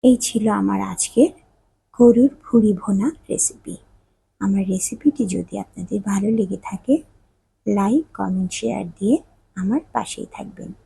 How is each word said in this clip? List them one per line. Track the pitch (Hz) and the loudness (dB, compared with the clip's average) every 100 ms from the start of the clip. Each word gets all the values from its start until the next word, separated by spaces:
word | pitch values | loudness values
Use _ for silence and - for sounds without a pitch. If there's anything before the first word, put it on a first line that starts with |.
এই | 254 247 - | 6 4 0
ছিল | 226 214 208 | -2 0 0
আমার | 196 196 196 | 0 -2 -4
আজকের | 180 - - 311 - _ _ _ _ _ - | -6 -4 2 2 2 _ _ _ _ _ 4
গরুর | 240 233 269 - | 6 6 4 0
ভুঁড়ি | - 233 214 185 | 0 4 4 2
ভোনা | - 196 233 330 - | 0 0 0 -4 -8
রেসিপি। | - - - - - _ _ _ _ _ _ | -4 -4 -6 -16 -16 _ _ _ _ _ _
আমার | 196 196 190 | -2 0 0
রেসিপিটি | 190 - 226 294 285 208 | -2 -4 0 0 0 -4
যদি | 185 175 202 | -4 -6 -10
আপনাদের | 190 - 180 208 196 | -12 -12 -6 -6 -2
ভালো | 196 202 220 | -2 0 0
লেগে | 185 190 - | -2 -4 -8
থাকে, | 190 - 302 - _ _ _ _ _ - | -10 0 -2 -2 _ _ _ _ _ -4
লাইক, | 202 196 269 320 - | 0 2 0 -2 -6
কমেন্ট, | 190 185 185 | -4 -2 -4
শেয়ার | - 226 202 175 165 | -4 -4 -4 -8 -4
দিয়ে | 196 294 - _ _ - | 0 0 -2 _ _ -6
আমার | 185 262 - | -2 -2 -2
পাশেই | - - - - | -6 -6 -10 -14
থাকবেন। | - - - - - | -14 -16 -14 -16 -18